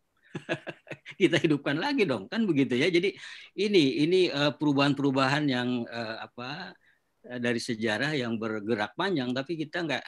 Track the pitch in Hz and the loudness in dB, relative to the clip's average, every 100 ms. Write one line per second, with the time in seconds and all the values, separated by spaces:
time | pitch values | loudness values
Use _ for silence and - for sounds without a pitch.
0 | _ _ _ 165 - 165 - - - - | _ _ _ -14 -6 -8 -8 -18 -16 -18
1 | - - 175 160 165 143 156 147 285 277 | -14 2 2 4 4 2 0 -2 0 0
2 | 185 113 95 214 214 143 123 123 165 170 | 2 0 -4 -2 0 2 2 2 2 2
3 | 190 - - - - - 208 196 135 135 | 0 -4 -14 -18 -16 -4 2 4 4 4
4 | 175 185 175 139 143 143 151 139 143 143 | 2 4 2 2 0 0 0 4 4 2
5 | 139 135 135 143 147 123 123 123 117 117 | 2 2 2 2 2 0 0 -2 -4 -8
6 | 110 113 110 - 123 156 185 - _ _ | -8 -8 -12 -12 -12 -10 -14 -16 _ _
7 | _ _ - 123 120 117 - 110 113 107 | _ _ -12 -4 -2 -2 -2 -2 -2 -2
8 | 143 151 120 117 110 110 101 113 104 - | -2 -2 -2 -4 -4 -4 -2 -2 -2 -2
9 | 190 165 127 127 135 165 151 170 165 127 | -2 0 -2 -2 -4 -6 -6 -6 -2 -4